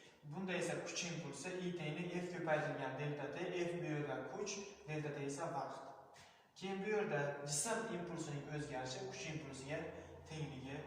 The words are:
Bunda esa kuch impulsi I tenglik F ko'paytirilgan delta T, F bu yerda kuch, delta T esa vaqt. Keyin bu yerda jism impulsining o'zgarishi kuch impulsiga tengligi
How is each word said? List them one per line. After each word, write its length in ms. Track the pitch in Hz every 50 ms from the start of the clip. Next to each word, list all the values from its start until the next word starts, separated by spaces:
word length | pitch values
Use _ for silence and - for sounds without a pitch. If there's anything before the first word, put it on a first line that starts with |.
| - - - - - 147
Bunda 200 | 156 185 196 185 180 165
esa 120 | 156 - - - -
kuch 180 | - - - 185 170
impulsi 380 | 156 143 139 139 - - - 180 180 185 180
I 60 | 175 170 165
tenglik 300 | 151 151 151 175 175 170 165 175
F 40 | 175 - 170
ko'paytirilgan 580 | 165 160 156 151 143 143 139 135 135 135 131 131 139
delta 260 | 147 147 147 143 139 147 -
T, 20 | 170 180 175 175 175 170
F 60 | 175 170 156
bu 60 | 151 151
yerda 240 | 151 147 143 135 127 127 127 -
kuch, 200 | - 202 208 - - - - - - - - 151
delta 220 | 156 151 147 139 135
T 20 | 139 139 139
esa 140 | 139 131 131 - 139
vaqt. 200 | 139 135 - - - - - - - - - - - - - - - - - - -
Keyin 200 | 185 190 190 190 196
bu 40 | 214 214
yerda 260 | 208 - 160 151 143 143 143 - 139 139 -
jism 280 | - - - 233 220 - - - 175
impulsining 480 | 170 170 165 165 151 151 147 143 139 - 143 151
o'zgarishi 420 | 147 139 131 127 127 131 - - - 190 -
kuch 140 | - - 165 160
impulsiga 460 | 151 143 - 131 131 131 131 139 156 165 175 - - - - - - - - -
tengligi 460 | 156 151 143 127 127 131 127 135 143 151 156